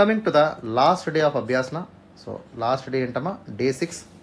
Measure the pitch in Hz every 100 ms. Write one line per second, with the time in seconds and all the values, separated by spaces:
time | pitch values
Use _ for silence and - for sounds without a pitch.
0 | 208 220 190 151 156 - 113 120 147 175
1 | 165 156 151 135 110 127 127 165 190 -
2 | - - - 104 - 120 117 131 - 131
3 | 123 127 165 - - 107 127 131 170 -
4 | - -